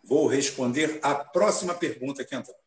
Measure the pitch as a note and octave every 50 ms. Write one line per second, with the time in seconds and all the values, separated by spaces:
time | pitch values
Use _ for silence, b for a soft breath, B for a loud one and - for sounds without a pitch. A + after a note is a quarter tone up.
0 | _ - C3 D3+ D3+ A#2+ B2+ C#3 C#3 - - - B2+ A#2+ A#2+ D3 D#3 D3+ D#3 -
1 | - C#3 C#3+ C#3+ - - - F3 F#3 G#3+ G#3 - G#3 F3 E3+ - F3 D3+ - -
2 | B2+ C#3 C#3 C3+ B2 - C#3+ B2+ A2 - - _ _